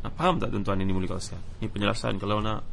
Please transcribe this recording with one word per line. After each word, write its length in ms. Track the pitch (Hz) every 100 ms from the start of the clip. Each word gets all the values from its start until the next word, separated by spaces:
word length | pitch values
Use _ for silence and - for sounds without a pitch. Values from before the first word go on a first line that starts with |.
Nak 100 | 120 -
faham 240 | 170 170
tak, 80 | 107
tuan-tuan, 320 | 101 98 95
ini 80 | 95
mulia 240 | 92 92 90
sekalian? 480 | - 85 - -
Ini 40 | 107
penjelasan 480 | 98 101 98 113 107
kalau 240 | 98 107
nak 240 | 107 110 -